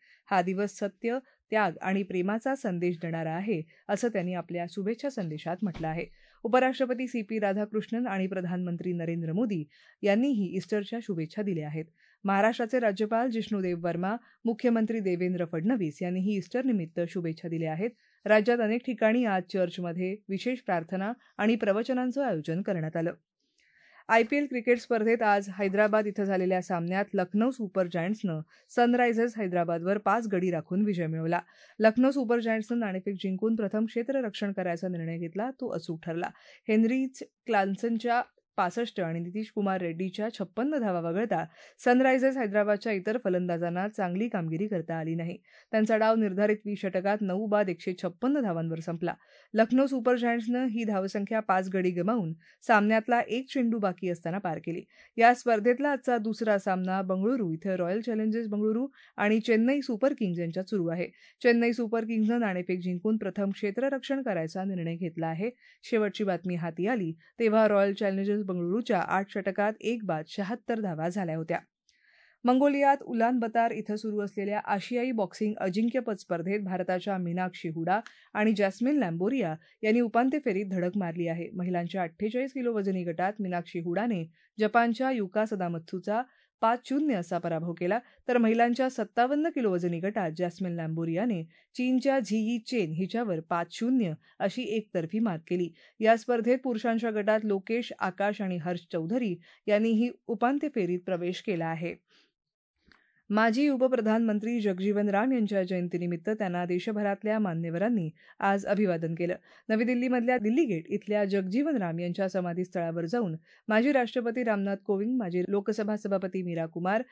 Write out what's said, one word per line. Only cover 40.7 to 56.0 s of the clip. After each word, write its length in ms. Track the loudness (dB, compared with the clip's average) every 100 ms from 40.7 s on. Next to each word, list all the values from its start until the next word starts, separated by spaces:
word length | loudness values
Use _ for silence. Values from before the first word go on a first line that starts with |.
| 0
धावा 220 | 0 0
वगळता 460 | 0 -2 0 -2 -4 -10 -20 -2 4
सनरायझर्स 520 | 6 6 4 4 2
हैदराबादच्या 540 | 0 2 2 2 0
इतर 260 | -2 0 -2
फलंदाजांना 640 | 0 0 0 -2 -2 -2 -4
चांगली 420 | -2 -2 0 -2
कामगिरी 380 | -2 -2 -2 -2
करता 280 | -2 -2 -4
आली 200 | -2 -4
नाही. 220 | -4 -8 _ -20 -2
त्यांचा 260 | 0 4 4
डाव 180 | 4 4
निर्धारित 420 | 2 2 2 2 -2
वीस 160 | -4
षटकात 360 | -2 -2 0 0
नऊ 240 | 0 -2 0
बाद 240 | 2 0
एकशे 240 | -2 -6 -4
छप्पन्न 400 | -6 -2 -2 0
धावांवर 380 | 0 -2 -2 -4
संपला. 340 | -6 -4 -4 -6 _ -20 _
लखनौ 320 | 2 4 4 4
सुपर 300 | 2 2 2
जायंट्सनं 500 | 2 0 0 0 0
ही 180 | -2
धावसंख्या 560 | -2 -2 -2 -4 -2 -2
पाच 300 | 2 0 2
गडी 180 | 0 0
गमावून 420 | 0 0 0 -2 -6 _ _ 4
सामन्यातला 540 | 4 6 4 4 0
एक 260 | 2 -4 -4
चेंडू 240 | 0 0 2
बाकी 320 | 0 0 -4
असताना 280 | -4 -4 -4
पार 220 | -4 -6 -6
केली. 160 | -8 -10 _ -8 6
या 160 | 6
स्पर्धेतला 560 | 6 4 2 4 2 2
आजचा 280 | 0